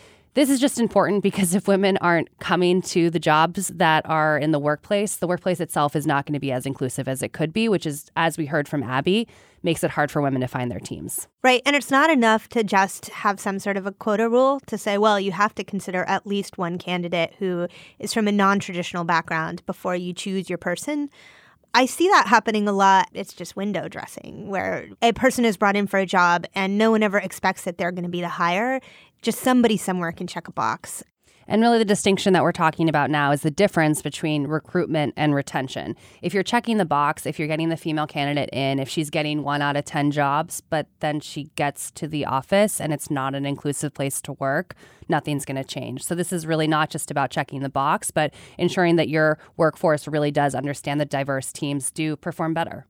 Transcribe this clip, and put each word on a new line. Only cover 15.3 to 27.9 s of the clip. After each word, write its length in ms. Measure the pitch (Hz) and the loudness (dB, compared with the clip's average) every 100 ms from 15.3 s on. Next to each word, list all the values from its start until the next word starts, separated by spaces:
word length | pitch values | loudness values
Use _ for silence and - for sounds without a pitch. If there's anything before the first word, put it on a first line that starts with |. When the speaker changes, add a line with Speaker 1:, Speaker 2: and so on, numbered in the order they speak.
Speaker 2:
have 200 | 180 208 | 0 0
to 100 | - | -2
consider 400 | 190 196 - 180 - | -8 -8 -4 -4 -2
at 200 | 196 208 | -2 -2
least 320 | 202 - - | -4 -4 -6
one 220 | 175 180 | -6 -4
candidate 560 | - 180 175 175 165 - | -4 -4 -2 -2 -2 -2
who 300 | 190 175 175 - - - | -4 -2 -4 -8 -20 -12
is 120 | 202 | -4
from 160 | 226 208 | 0 2
a 40 | |
non-traditional 720 | 202 196 202 - 180 175 180 | 4 4 2 -2 -6 -6 -6
background 600 | 170 165 - 160 160 175 - | 0 0 0 -4 -4 -8 -10
before 280 | 180 190 180 | -8 -4 -4
you 180 | 180 | -6
choose 360 | 175 202 190 175 | -8 -4 -4 -4
your 80 | 175 | -6
person. 540 | 190 175 - 294 285 _ - - _ _ _ 226 | -4 -4 -4 -4 -4 _ -20 -20 _ _ _ 2
I 100 | 262 | 2
see 220 | - 349 | 2 4
that 180 | 370 196 | 4 6
happening 420 | 226 226 214 208 | 4 4 0 0
a 60 | |
lot. 340 | 196 196 190 - | 4 6 6 4
It's 200 | - 196 | -4 -12
just 220 | - 175 - | -12 -12 -6
window 320 | 202 175 147 | -4 -4 -6
dressing, 600 | - - - - - 202 | -10 -12 -14 -16 -14 -8
where 420 | 190 190 170 - 196 | -4 -2 -4 -8 0
a 80 | 233 | 0
person 340 | 220 262 - 233 | 4 2 4 0
is 120 | 196 | 2
brought 180 | 202 202 | 2 2
in 100 | 202 | 0
for 140 | 196 | 0
a 80 | 185 | 2
job 400 | 185 175 175 170 196 | 4 4 2 0 -4
and 200 | 190 202 | -2 2
no 140 | 226 | 4
one 140 | 220 | 4
ever 160 | 214 196 | 2 0
expects 460 | 185 - 190 185 190 | -2 -4 -4 -2 -6
that 120 | 175 | -4
they're 140 | 180 | -4